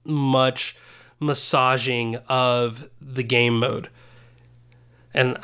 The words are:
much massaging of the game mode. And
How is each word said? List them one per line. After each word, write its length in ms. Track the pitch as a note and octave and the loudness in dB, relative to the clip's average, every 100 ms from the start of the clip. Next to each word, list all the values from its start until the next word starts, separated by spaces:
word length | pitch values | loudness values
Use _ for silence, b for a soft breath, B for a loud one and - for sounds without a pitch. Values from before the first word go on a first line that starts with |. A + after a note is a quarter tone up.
| - | -6
much 720 | D3+ C3+ C3 C3 B2+ - - b b b b | -2 2 2 2 0 -6 -10 b b b b
massaging 960 | D3+ C#3 - C#3+ B2+ C3 B2+ A#2+ A#2 A#2 - | -2 2 4 4 2 2 -2 -2 -4 -6 -4
of 640 | C3 B2+ B2 A#2+ A2+ - - | 0 2 0 -2 -6 -16 -20
the 240 | C#3 C3 | -12 -8
game 340 | A#2 A#2+ A#2+ A#2 | 0 2 2 2
mode. 300 | B2 A2+ - b b b b b b b b b b b b | 0 -4 -10 b b b b b b b b b b b b
And 240 | - B2+ B2+ | 0 0 0